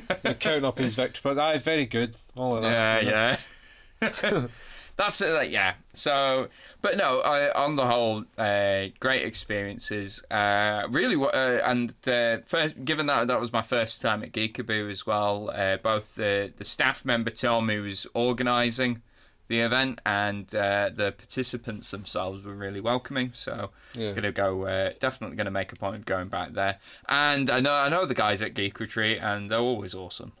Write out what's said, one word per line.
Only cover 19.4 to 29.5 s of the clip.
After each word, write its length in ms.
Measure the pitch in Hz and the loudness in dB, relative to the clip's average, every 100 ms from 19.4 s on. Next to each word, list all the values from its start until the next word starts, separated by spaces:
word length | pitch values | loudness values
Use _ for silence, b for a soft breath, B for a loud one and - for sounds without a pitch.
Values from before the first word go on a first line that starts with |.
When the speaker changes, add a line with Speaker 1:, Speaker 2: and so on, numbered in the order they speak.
| - | -2
Speaker 1:
the 140 | 117 | 0
event, 380 | 117 127 135 - 104 | 2 2 0 -2 -2
and, 480 | 101 104 101 95 | 0 0 -4 -4
uh, 380 | 104 101 101 101 | -2 2 2 0
the 180 | 104 101 | 0 -2
participants 800 | - - 131 123 120 117 107 - | -4 -8 -4 -4 -4 -8 -8 -8
themselves 560 | 101 101 95 95 98 101 | -10 -6 -4 -4 -6 -12
were 80 | |
really 260 | 101 98 101 | -8 -8 -4
welcoming. 520 | 113 123 - 139 127 | -2 -2 -2 -4 -4
So, 380 | - - 117 101 - B 120 | -6 -8 -8 -10 -12 B -6
Speaker 2:
Yeah. 160 | 107 | -4
Speaker 1:
gonna 200 | 98 104 | -2 -2
go. 340 | 101 98 95 95 | 0 0 0 -2
Uh, 240 | 95 95 - | 0 -2 -2
definitely 380 | 131 - 104 104 | -4 -4 -8 -6
gonna 120 | 104 | -2
make 200 | 98 92 | -2 -4
a 40 | - | -6
point 200 | 101 104 | -6 -6
of 100 | - | -4
going 220 | 92 92 | -4 -2
back 260 | 90 80 | -4 -4
there. 240 | 98 98 95 B B B | -2 -2 -2 B B B
And 400 | 143 147 143 135 | 2 4 2 2
I 100 | 127 | 2
know, 120 | 139 | 4
I 160 | 143 139 | 4 2
know 160 | 170 170 | 2 2
the 80 | |
guys 300 | 123 107 98 | 2 2 2
at 100 | 95 | -2
Geek 260 | 104 101 - | -2 -4 -4
Retreat, 380 | 113 113 110 101 | -6 0 0 0
and 300 | 104 104 | -2 -2
they're 80 | 101 | 0